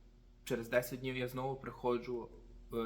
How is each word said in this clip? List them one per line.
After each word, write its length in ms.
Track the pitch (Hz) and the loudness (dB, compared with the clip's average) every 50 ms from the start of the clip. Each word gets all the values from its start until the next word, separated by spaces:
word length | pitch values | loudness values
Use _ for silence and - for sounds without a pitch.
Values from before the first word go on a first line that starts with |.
| - - - - - - - - - | -20 -20 -20 -20 -20 -20 -20 -10 -4
через 240 | - 131 113 117 113 | -2 -2 0 0 4
десять 320 | 127 123 127 - 139 127 | 4 4 4 4 -4 -2
днів 160 | 131 131 127 | -2 -2 0
я 120 | 127 123 123 | 0 0 0
знову 280 | 127 127 131 135 135 | 0 -2 -2 -2 -2
приходжу. 720 | 131 - 123 120 - - 123 120 117 110 123 123 117 110 - - - - - - - - - | -2 -6 -10 -6 0 4 4 4 4 2 -2 -4 -4 -4 -6 -12 -16 -16 -16 -16 -16 -10 -4
Е, 40 | 120 117 113 | -2 0 0